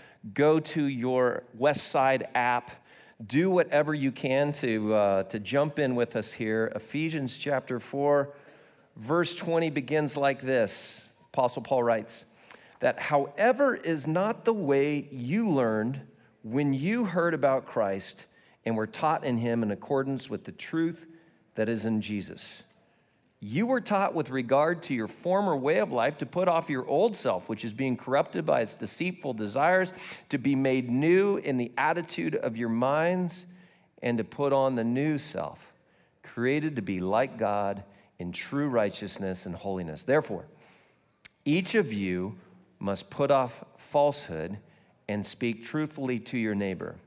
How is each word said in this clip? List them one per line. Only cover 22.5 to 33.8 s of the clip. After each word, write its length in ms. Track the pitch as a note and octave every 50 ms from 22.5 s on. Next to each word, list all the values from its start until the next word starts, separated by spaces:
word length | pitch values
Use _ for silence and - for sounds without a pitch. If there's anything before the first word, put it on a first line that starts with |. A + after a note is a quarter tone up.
| - - - _ _ _ _ _ _ _ _ _ _ _ _ _ _ _ G#2
You 220 | G2+ A2+ E3 A3+
were 160 | A#3+ C4 A#3+
taught 320 | - - G#3 F#3+ G3 - -
with 160 | E3 C3+ B2
regard 540 | C3 C3+ B2 A#2 C3+ C#3 D3+ E3 F3+ E3+ -
to 100 | - C#3
your 140 | A#2 A2 G2+
former 500 | - - - E3+ F#3 G3 G#3 F#3+ D#3 C3+
way 200 | B2+ C#3+ E3+ G#3
of 140 | G#3+ F#3
life 280 | C3 A#2+ A2+ C#3 D3+ -
to 80 | D3+ B2+
put 200 | - F3+ F#3 F3+
off 220 | E3 E3 D#3 -
your 160 | C#3+ B2+ B2
old 300 | B2+ C3+ D#3 G3+ A#3 G3+
self, 340 | - - B2+ G2 F2+ F#2 -
which 160 | A2+ G#2 -
is 80 | A2+ G#2
being 240 | A#2 C3+ C3 B2 A#2
corrupted 480 | - B2+ C3 C#3+ D#3+ - - F3+ D#3+
by 160 | - C#3+ B2+
its 140 | A2+ G2+ -
deceitful 580 | - A#2 G2 - - E3 F3+ F3+ - - C#3 A#2+
desires, 600 | G#2+ G#2+ G2+ G#2 C3+ D3 E3+ F#3 F#3 F#3 F3+ F3+ - - - - - - -
to 80 | D3 C3+
be 160 | A#2 C#3 C#3
made 380 | C3 C3+ C3+ C3 C3 B2 A#2+
new 460 | A#2+ C3 D3+ E3 F3+ F#3+ G3 G3+ G3 -
in 200 | - C#3+ C3 B2+
the 140 | A#2+ A#2 -
attitude 600 | - C#3 D#3 E3 F3 E3 - - - E3+ D#3+ D3+
of 200 | - - B2+ A2+
your 140 | A2+ A#2+ A2+
minds, 800 | A2+ A2+ B2+ C3+ C#3+ D#3 D#3+ F3 F#3 F3+ F3+ E3+ - - - - - - - - _ _